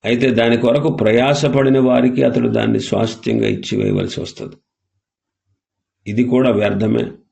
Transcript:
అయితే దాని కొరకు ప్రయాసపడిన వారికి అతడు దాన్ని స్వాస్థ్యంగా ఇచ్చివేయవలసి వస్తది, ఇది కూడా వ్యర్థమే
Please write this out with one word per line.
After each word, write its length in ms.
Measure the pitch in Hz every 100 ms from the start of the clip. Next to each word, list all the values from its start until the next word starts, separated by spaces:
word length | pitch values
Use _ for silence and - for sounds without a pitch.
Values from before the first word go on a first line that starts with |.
అయితే 260 | 107 120 131
దాని 260 | 113 117 117
కొరకు 320 | 120 147 151
ప్రయాసపడిన 880 | - 107 117 131 143 147 135 135 135
వారికి 440 | 127 123 127 123
అతడు 260 | 127 123 120
దాన్ని 300 | 110 110 110
స్వాస్థ్యంగా 680 | - 52 - - - 57 53
ఇచ్చివేయవలసి 720 | 101 - 110 52 50 - -
వస్తది, 340 | - - - - _ _ _ _ _ _ _ _ _ _ _ _ _ _ 104
ఇది 160 | 107
కూడా 280 | 123 123 131
వ్యర్థమే 520 | 104 101 98 110 113 - - _